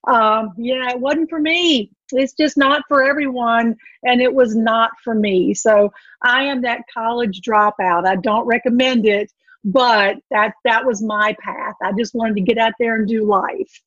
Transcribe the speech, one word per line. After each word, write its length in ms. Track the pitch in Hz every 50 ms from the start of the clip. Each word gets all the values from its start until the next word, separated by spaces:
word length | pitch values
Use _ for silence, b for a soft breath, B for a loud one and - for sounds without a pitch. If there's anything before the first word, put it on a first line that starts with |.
| -
Um, 460 | - 262 226 220 214 214 220 226 214 175 190
yeah, 320 | 233 240 262 254 262 247
it 100 | 247 247
wasn't 300 | 247 277 294 311 320 320
for 100 | 330 320
me. 500 | 302 311 330 349 349 339 311 247 208 - _ _ _ _ 269
It's 220 | 254 269 262 -
just 240 | - 311 294 - 285
not 240 | 277 269 285 302 285 _
for 140 | 294 277 262
everyone, 720 | 269 285 302 294 269 254 247 240 233 233 233 233 233 226 B B B B B B
and 180 | 247 247 247
it 140 | 254 254 262
was 200 | 269 247 226 214
not 360 | 226 220 226 220 226 226 226 - - _
for 120 | 247 226
me. 400 | 220 208 208 190 180 180 190 202
So 360 | - - 226 214 208 208 202 B B B B B B -
I 200 | 247 247 262 277
am 180 | 277 277 254
that 220 | 247 240 233 240 240 - -
college 480 | 240 226 226 233 240 240 214 185 185
dropout. 680 | - - 220 208 208 208 208 - 190 185 175 170 175
I 100 | 190 196
don't 280 | 190 175 220 208 226 240
recommend 640 | 240 226 240 - 254 233 240 254 262 262 240 208
it, 260 | 214 202 202 208 - _ b b b b b _
but 520 | 208 185 262 247 247 226 214 202 196 - - _ _
that, 220 | 269 214 214 220 - _ _
that 180 | 240 226 226 247
was 160 | 262 233 196
my 340 | 220 214 214 208 214 214 214 -
path. 360 | - 202 180 - - - 214 _ 208
I 100 | 190 208
just 180 | 196 233 214 -
wanted 200 | 240 226 226 214
to 80 | 202 185
get 160 | 202 233 226
out 160 | 226 226 226 _
there 180 | 240 226 226
and 120 | 220 220 196
do 160 | 226 220 214
life. 560 | 208 202 190 - - - - - _ _ - _